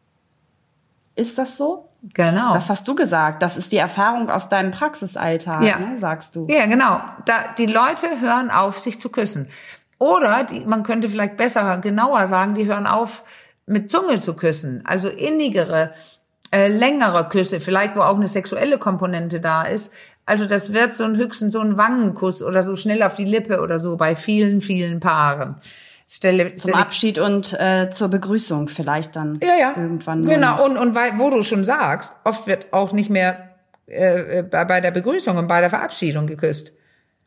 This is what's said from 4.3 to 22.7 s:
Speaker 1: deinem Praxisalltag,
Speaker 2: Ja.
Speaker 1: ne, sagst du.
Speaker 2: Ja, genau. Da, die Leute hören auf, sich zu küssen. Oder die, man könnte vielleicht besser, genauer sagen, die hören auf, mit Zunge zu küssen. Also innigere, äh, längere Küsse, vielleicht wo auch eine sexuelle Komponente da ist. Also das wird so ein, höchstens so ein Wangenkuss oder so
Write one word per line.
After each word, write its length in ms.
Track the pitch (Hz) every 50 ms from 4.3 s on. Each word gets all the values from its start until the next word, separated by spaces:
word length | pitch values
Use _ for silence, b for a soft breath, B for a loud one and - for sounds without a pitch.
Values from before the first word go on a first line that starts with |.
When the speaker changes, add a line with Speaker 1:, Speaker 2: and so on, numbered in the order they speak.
| - 190 190 -
Speaker 1:
deinem 220 | 202 196 190 190
Praxisalltag, 920 | 185 - 294 302 294 - 202 185 - - - 165 165 165 165 180 160 156 226
Speaker 2:
Ja. 160 | 214 196 175
Speaker 1:
ne, 180 | 185 226 262 233
sagst 340 | 196 160 160 156 - - -
du. 100 | 170 160 160
Speaker 2:
Ja, 160 | 196 - 220
genau. 340 | 208 226 254 269 226 180 - - - - - -
Da, 200 | - 226 220 226 226 -
die 100 | - 233
Leute 520 | 214 220 226 247 277 339 - - 339 320 240
hören 300 | 247 233 240 247 254 233
auf, 280 | - 180 196 196 196 -
sich 200 | - 240 202 -
zu 80 | - 233
küssen. 380 | - 247 208 208 - 151 135 B B B B B B B B B _
Oder 460 | - 254 302 - 311 294 220 214 254 269
die, 160 | - - 233 -
man 180 | 214 220 220 208
könnte 240 | - 226 226 226
vielleicht 300 | 214 202 214 202 202 202
besser, 400 | 202 226 247 240 226 202 196 185
genauer 500 | 185 180 208 202 214 233 277 277 226 190
sagen, 260 | 190 190 185 190 202 208
die 120 | 214 214
hören 200 | 202 202 208 208
auf, 380 | - 202 220 233 220 - - B B B B B B B B -
mit 220 | - 214 208 208 -
Zunge 300 | - 349 381 349 254 202
zu 160 | - 180 160
küssen. 480 | - - 160 151 147 151 139 127 120 -
Also 240 | - 180 190 185 196
innigere, 840 | 196 - - 294 311 311 302 254 202 190 160 147 170 160 160 156 B B B B B B _ _ _ _ - -
äh, 160 | - 196 196
längere 600 | 202 208 214 240 269 294 285 240 202 175 175 165 165
Küsse, 300 | - 196 185 190 196 165
vielleicht 360 | - 180 185 190 208 208 208
wo 60 | 208
auch 140 | 170 156 196
eine 120 | 208 202
sexuelle 500 | 185 - 196 185 - 190 - - 285 285
Komponente 640 | - - 208 190 160 185 180 180 170 170 170 170 165
da 240 | 170 165 160 160 160
ist. 280 | - - 214 - - B B B B B B -
Also 180 | - 214 208 208
das 260 | 196 208 202 202 202 202
wird 200 | 220 233 233 233
so 100 | - 220
ein, 120 | 220 220
höchstens 380 | 214 247 233 - - 214 202 208
so 80 | 220
ein 140 | 214 214 202
Wangenkuss 680 | 202 214 226 247 254 226 190 156 - 185 185 180 - -
oder 180 | 143 185 190
so 140 | 180 190